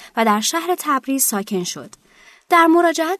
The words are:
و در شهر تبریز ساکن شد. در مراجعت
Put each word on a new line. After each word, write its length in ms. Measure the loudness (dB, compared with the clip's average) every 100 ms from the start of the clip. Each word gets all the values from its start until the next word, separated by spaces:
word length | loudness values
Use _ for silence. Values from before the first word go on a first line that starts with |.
| -8 -2
و 80 |
در 160 | 0 0
شهر 360 | -2 -4 -4 -4
تبریز 460 | -2 -4 -2 -2
ساکن 400 | -2 -4 -4 -6
شد. 260 | -6 -10 -16 -20 _ _ -20 _ 0
در 160 | 4 6
مراجعت 520 | 4 4 0 -4